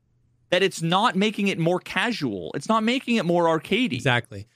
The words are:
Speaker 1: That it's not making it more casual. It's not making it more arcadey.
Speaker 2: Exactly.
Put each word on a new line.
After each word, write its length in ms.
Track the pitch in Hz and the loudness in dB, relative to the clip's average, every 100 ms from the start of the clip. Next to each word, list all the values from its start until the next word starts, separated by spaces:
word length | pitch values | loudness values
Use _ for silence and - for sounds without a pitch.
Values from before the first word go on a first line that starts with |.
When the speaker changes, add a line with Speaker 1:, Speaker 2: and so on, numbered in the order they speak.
| _ _ _ _ _ | _ _ _ _ _
Speaker 1:
That 140 | 180 | 2
it's 180 | 190 - | 2 0
not 360 | 165 185 233 175 | 0 2 2 2
making 320 | 214 214 202 | 0 0 -2
it 100 | 180 | 0
more 200 | 165 180 | 0 0
casual. 760 | - 185 220 208 131 98 82 | -2 -4 -2 -2 -4 -4 -6
It's 120 | - - | -6 -2
not 160 | 220 | 0
making 340 | 220 262 - 226 | 0 -2 0 0
it 100 | 170 | 2
more 180 | 175 | 2
arcadey. 480 | 165 160 - 202 247 | 2 2 0 0 0
Speaker 2:
Exactly. 540 | - 131 120 - 101 - | 0 0 0 -2 -12 -16